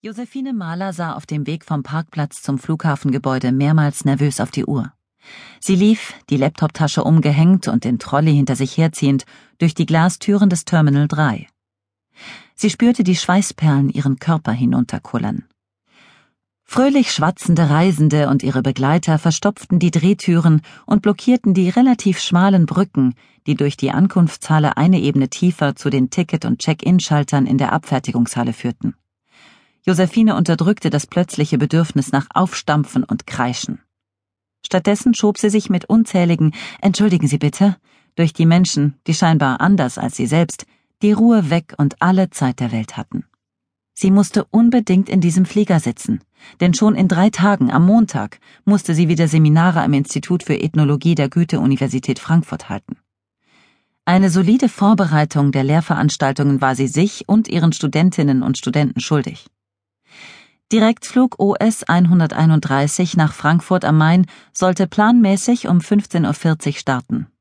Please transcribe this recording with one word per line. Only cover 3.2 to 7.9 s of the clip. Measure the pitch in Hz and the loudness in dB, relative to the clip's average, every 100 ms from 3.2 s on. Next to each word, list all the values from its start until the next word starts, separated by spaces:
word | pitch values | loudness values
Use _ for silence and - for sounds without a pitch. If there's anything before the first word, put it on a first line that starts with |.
| 135 131 127 | -2 -2 -2
mehrmals | 131 143 156 147 147 143 | 0 2 2 0 -2 -2
nervös | 139 147 131 | 0 -2 -2
auf | - | -6
die | - | -4
Uhr. | - 139 110 _ _ _ _ - - - | -6 -6 -6 _ _ _ _ -20 -20 -18
Sie | - | -2
lief, | 185 208 220 - - _ | 2 4 2 -2 -20 _
die | 143 | -2
Laptoptasche | 139 - 156 - 151 - | -2 -2 -4 -2 -2 0
umgehängt | - 160 151 143 165 190 - | 2 2 2 2 4 4 2
und | 117 | -2
den | 117 | -2